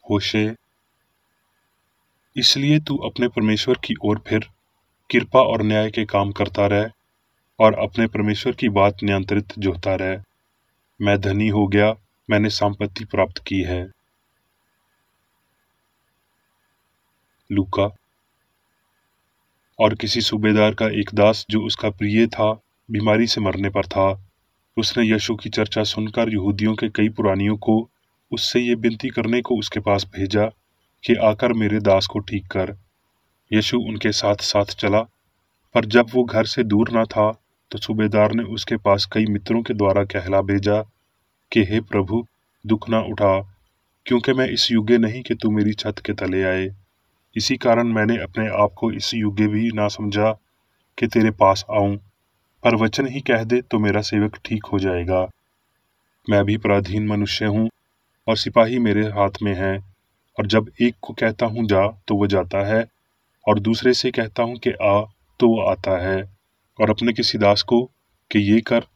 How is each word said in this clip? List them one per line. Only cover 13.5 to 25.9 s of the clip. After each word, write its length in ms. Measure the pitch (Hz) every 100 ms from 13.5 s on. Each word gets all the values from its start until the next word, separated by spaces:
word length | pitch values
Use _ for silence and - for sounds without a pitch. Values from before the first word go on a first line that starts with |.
| 98
है। 300 | 90 90 92 _ _ _ _ _ _ _ _ _ _ _ _ _ _ _ _ _ _ _ _ _ _ _ _ _ _ _ _ _ _ _ _ _ _ _ _
लूका। 440 | 101 92 98 101 - _ _ _ _ _ _ _ _ _ _ _ _ _ _ _ _ _ -
और 160 | 110 104
किसी 260 | 107 120
सूबेदार 520 | 110 107 107 107 107
का 140 | 104 110
एक 220 | 104 101
दास 320 | 104 104 110 -
जो 120 | 107
उसका 280 | 101 - 107
प्रिय 380 | 95 104 107 117
था, 340 | - 107 107 _ _ -
बीमारी 360 | 107 107 110 117
से 140 | -
मरने 280 | 101 90 98
पर 160 | 101 95
था। 440 | 98 98 98 - _ _ _ _ -
उसने 260 | 107 123
यीशु 320 | 110 107 - 110
की 140 | 101
चर्चा 340 | 110 107 -
सुनकर 460 | 104